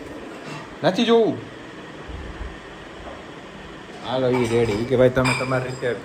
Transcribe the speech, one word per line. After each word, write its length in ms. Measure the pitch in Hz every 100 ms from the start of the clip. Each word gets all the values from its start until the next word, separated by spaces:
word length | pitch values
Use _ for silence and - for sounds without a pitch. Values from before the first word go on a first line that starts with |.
| - - - - - - - -
નથી 200 | 147 185
જોવું? 340 | 226 233 208 117 110 - - - - - - - - - - - - - - - - - - - - - - - - - 104
હાલો, 240 | 127 127
ઈ 160 | 127 117
રેડી. 260 | 117 113
ઈ 120 | 104
કે 120 | 120 123
ભાઈ 120 | 127
તમે 260 | 123 127 -
તમારી 260 | 127 131
રીતે 300 | 123 131 131 104